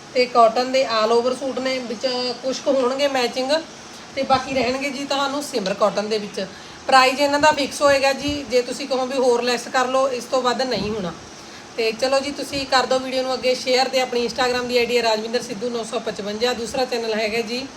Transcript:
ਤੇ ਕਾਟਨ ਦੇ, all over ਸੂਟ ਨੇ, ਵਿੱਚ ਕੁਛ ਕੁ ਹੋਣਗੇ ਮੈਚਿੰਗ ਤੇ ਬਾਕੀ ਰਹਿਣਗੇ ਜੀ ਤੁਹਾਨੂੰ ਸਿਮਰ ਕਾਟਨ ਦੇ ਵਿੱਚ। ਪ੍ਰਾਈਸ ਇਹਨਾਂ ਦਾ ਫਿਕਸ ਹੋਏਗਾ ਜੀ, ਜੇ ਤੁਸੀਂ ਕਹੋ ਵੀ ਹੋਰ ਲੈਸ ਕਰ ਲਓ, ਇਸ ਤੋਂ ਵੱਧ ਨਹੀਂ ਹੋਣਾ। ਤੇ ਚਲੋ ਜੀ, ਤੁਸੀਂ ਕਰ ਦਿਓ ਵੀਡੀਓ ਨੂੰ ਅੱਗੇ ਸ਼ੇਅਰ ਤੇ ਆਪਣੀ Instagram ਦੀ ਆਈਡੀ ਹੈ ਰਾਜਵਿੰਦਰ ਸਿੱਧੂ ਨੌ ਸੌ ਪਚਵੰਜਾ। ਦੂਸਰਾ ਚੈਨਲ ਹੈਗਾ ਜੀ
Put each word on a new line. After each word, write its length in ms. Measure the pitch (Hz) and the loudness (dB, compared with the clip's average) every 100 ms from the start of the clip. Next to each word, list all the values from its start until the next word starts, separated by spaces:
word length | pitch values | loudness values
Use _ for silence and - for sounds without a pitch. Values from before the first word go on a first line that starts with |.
| - | -4
ਤੇ 120 | 262 247 | 0 4
ਕਾਟਨ 460 | 240 226 233 254 | 6 6 6 2
ਦੇ, 140 | 262 262 | 2 2
all 340 | 226 214 233 | 2 4 4
over 160 | 247 254 | 2 0
ਸੂਟ 240 | 269 240 | -4 -2
ਨੇ, 200 | 262 262 | -2 -2
ਵਿੱਚ 280 | 240 226 262 247 247 240 | -4 -4 -2 -2 -4 -4
ਕੁਛ 160 | 262 254 | -4 -2
ਕੁ 120 | 302 | 2
ਹੋਣਗੇ 360 | 269 247 269 285 | 2 2 2 0
ਮੈਚਿੰਗ 440 | 269 240 262 262 311 320 - - - - - | 2 0 0 0 0 -2 -14 -18 -18 -10 -4
ਤੇ 80 | |
ਬਾਕੀ 300 | 269 262 262 | 2 0 0
ਰਹਿਣਗੇ 360 | 269 233 262 285 | -2 0 -2 -4
ਜੀ 160 | 269 277 | -4 -4
ਤੁਹਾਨੂੰ 380 | 277 277 285 | -2 -2 -2
ਸਿਮਰ 300 | 285 247 190 | -4 -4 -2
ਕਾਟਨ 360 | 196 208 185 214 | 0 0 0 -2
ਦੇ 80 | 214 | -4
ਵਿੱਚ। 280 | 202 - 185 - - - - | -4 -8 -8 -10 -18 -10 4
ਪ੍ਰਾਈਸ 320 | 262 262 269 | 6 6 4
ਇਹਨਾਂ 200 | 285 285 | 2 4
ਦਾ 120 | 302 | 4
ਫਿਕਸ 300 | 294 262 - | 4 0 2
ਹੋਏਗਾ 320 | 285 277 269 | 4 6 4
ਜੀ, 320 | 269 285 294 226 | 2 -2 -4 0
ਜੇ 120 | 247 | 0
ਤੁਸੀਂ 260 | 247 254 285 | 0 -4 -2
ਕਹੋ 180 | 254 254 | -2 0
ਵੀ 120 | 269 | 2
ਹੋਰ 240 | 254 240 | 4 4
ਲੈਸ 260 | 247 240 - | 2 0 0
ਕਰ 140 | 269 254 | 0 2
ਲਓ, 220 | 262 269 | 2 2
ਇਸ 140 | 247 | -2
ਤੋਂ 180 | - 262 | -2 0
ਵੱਧ 200 | 254 220 | 2 0
ਨਹੀਂ 280 | 262 214 208 | 0 -2 -2
ਹੋਣਾ। 240 | 220 175 - - - - - - - | -4 -6 -8 -14 -18 -18 -18 -10 -4
ਤੇ 140 | 226 | -2
ਚਲੋ 280 | 226 262 269 | 0 2 2
ਜੀ, 120 | 277 | 0
ਤੁਸੀਂ 340 | 285 262 277 269 | -6 -6 -6 0
ਕਰ 200 | 262 233 | 2 4
ਦਿਓ 140 | 262 | 0
ਵੀਡੀਓ 240 | 262 262 | 0 -2
ਨੂੰ 100 | 254 | -2
ਅੱਗੇ 220 | 254 254 254 | 0 0 0
ਸ਼ੇਅਰ 340 | 262 254 254 | 2 2 2
ਤੇ 120 | 262 | 0
ਆਪਣੀ 260 | 254 240 240 | 0 0 -2
Instagram 360 | - 254 247 | 0 0 0
ਦੀ 140 | 247 247 | 0 0
ਆਈਡੀ 200 | 233 240 | 2 2
ਹੈ 60 | |
ਰਾਜਵਿੰਦਰ 380 | 226 214 226 233 | 2 0 0 -4
ਸਿੱਧੂ 280 | - 208 240 | -4 -6 -4
ਨੌ 140 | 233 | -4
ਸੌ 160 | 214 240 | -4 -6
ਪਚਵੰਜਾ। 540 | 220 214 202 214 247 | -4 -6 -6 -2 -2
ਦੂਸਰਾ 320 | 233 233 262 254 | -2 -4 -4 -2
ਚੈਨਲ 280 | 240 226 | -2 -2
ਹੈਗਾ 280 | 214 220 226 | -2 -2 -2
ਜੀ 260 | 214 247 269 | -4 -6 -8